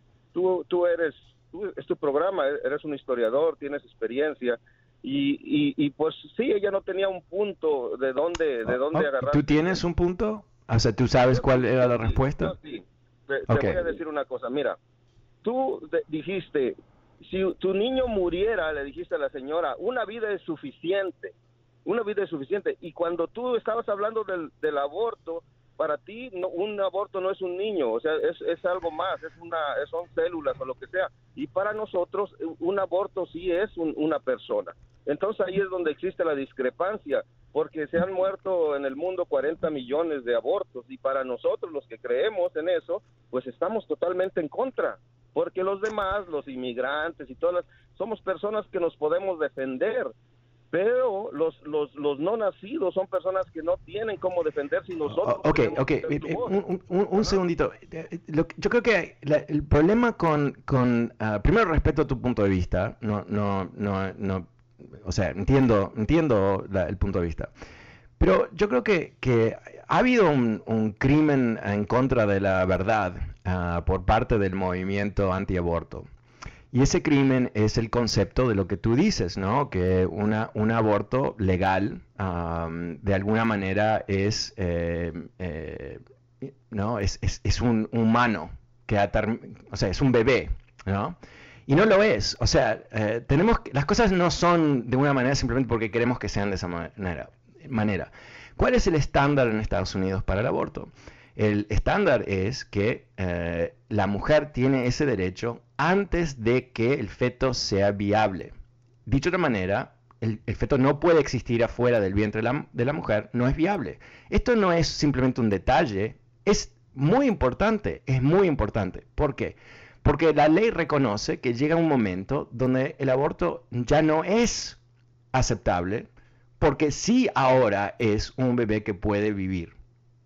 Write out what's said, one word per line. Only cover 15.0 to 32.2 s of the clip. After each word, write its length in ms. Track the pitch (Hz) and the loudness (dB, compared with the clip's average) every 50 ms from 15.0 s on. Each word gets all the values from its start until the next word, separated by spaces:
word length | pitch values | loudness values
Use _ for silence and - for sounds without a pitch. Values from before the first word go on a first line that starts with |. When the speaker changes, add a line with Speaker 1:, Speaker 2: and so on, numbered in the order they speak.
| _ _ _ - _ _ _ _ | _ _ _ -20 _ _ _ _
Speaker 1:
tú 380 | - 220 247 262 269 262 - - 156 151 | -6 -4 -2 -2 -2 -2 -4 -8 -8 -4
de-, 140 | 170 165 - | -4 -4 -4
dijiste, 720 | - 151 156 131 170 196 185 - - - 147 131 110 - - - _ _ _ _ _ _ _ - - | -4 -8 -8 -6 -6 -6 -8 -8 -4 -2 -2 -2 -2 -4 -8 -16 _ _ _ _ _ _ _ -14 -8
"Si 120 | 175 190 190 185 - - | -4 -2 -2 -2 -2 -2
tu 140 | - 190 190 | -2 -2 0
niño 340 | 196 220 254 262 262 254 240 | 0 -2 0 0 -2 -2 0
muriera", 640 | 214 196 180 175 160 180 202 226 226 185 160 156 | 0 -2 0 0 0 0 0 0 0 -2 -2 -4
le 120 | 151 143 139 | -4 -6 -8
dijiste 300 | 143 - 170 180 - 175 | -8 -10 -12 -8 -6 -4
a 40 | 151 | -4
la 120 | 143 131 | -4 -4
señora, 440 | - 135 127 143 156 170 165 139 127 - | -6 -8 -8 -4 -4 -2 -2 -2 -4 -4
"una 260 | 175 226 254 247 214 | -6 -4 -4 -4 -6
vida 260 | 190 220 233 220 208 | -6 -6 -6 -4 -4
es 100 | 202 175 | -6 -6
suficiente, 920 | - - 156 - - 135 - _ - 170 196 196 190 175 - _ - 90 - _ _ _ _ _ _ _ _ _ _ | -6 -10 -10 -8 -10 -14 -14 _ -4 -2 -2 -2 -2 -4 -8 _ -16 -16 -16 _ _ _ _ _ _ _ _ _ _
una 180 | 156 208 240 | -4 -4 -2
vida 220 | 214 208 214 202 190 | -4 -4 -4 -4 -4
es 60 | 151 | -4
suficiente". 460 | 165 139 135 127 190 208 - 160 135 - | -6 -8 -6 -6 -6 -4 -2 -4 -6 -6
Y 120 | - 156 | -12 -16
cuando 340 | - - 170 170 175 165 165 | -6 -4 -2 -2 0 -2 -4
tú 300 | - _ 226 247 254 240 | -4 _ -6 -4 -2 -4
estabas 320 | 220 - 226 220 233 226 226 | -2 -2 -4 -4 -4 -4 -4
hablando 340 | 202 196 208 220 220 220 208 | -4 -2 -4 -4 -4 -4 -6
del, 280 | 190 185 175 156 131 - _ | -4 -6 -6 -8 -10 -8 _
del 160 | 156 156 147 | -4 -2 -2
aborto, 640 | 139 143 143 151 190 233 233 214 - _ 165 165 165 - _ _ _ _ _ _ | -2 -2 -2 -2 -4 -4 -4 -4 -8 _ -10 -10 -10 -12 _ _ _ _ _ _
para 200 | - 156 151 147 | -4 -2 -2 -2
ti 340 | - _ - 214 233 254 254 190 | -6 _ -14 -16 -14 -14 -12 -8
no, 140 | 175 185 185 | -6 -6 -6
un 300 | 170 175 202 214 208 202 | -4 -4 -6 -4 -2 -2
aborto 440 | 196 185 175 196 208 - - 190 | -4 -2 -2 -4 -6 -4 -6 -4
no 80 | 185 190 | -4 -4
es 100 | 196 - | -4 -4
un 160 | 185 180 175 | -6 -6 -4
niño, 340 | 185 202 220 202 170 131 113 | -4 -4 -4 -2 0 0 0
o 100 | 110 120 | 0 -2
sea, 120 | - 156 156 | -2 -2 -2
es, 220 | 143 127 165 170 - | 0 0 -2 -2 -2
es 200 | - - 170 - - | -4 -4 -4 -2 -2
algo 240 | 180 180 185 170 165 | -2 -2 -2 -4 -6
más, 320 | 156 160 180 190 160 135 | -4 -4 -4 -4 -4 -6
es 100 | 156 160 - 165 | -10 -16 -16 -18
una, 160 | 170 165 165 160 151 143 120 135 | -12 -8 -6 -4 -4 -4 -4 -4
es, 60 | 143 - | -6 -4
son 160 | 165 165 175 - - | -6 -8 -10 -6 -2
células 460 | 165 160 180 175 160 143 135 127 - | -2 -2 -2 -4 -4 -4 -4 -4 -4
o 60 | 131 | -8
lo 80 | 131 123 | -10 -10
que 120 | - 131 - | -10 -12 -6
sea. 200 | 175 185 185 - - _ _ _ _ | -4 -4 -4 -4 -6 _ _ _ _
Y 120 | - 143 | -10 -10
para 260 | - - 185 202 208 | -4 -4 -2 -2 -2
nosotros, 640 | 208 214 214 - - 180 175 - - 190 | -4 -6 -8 -4 -4 -4 -4 -2 -2 -4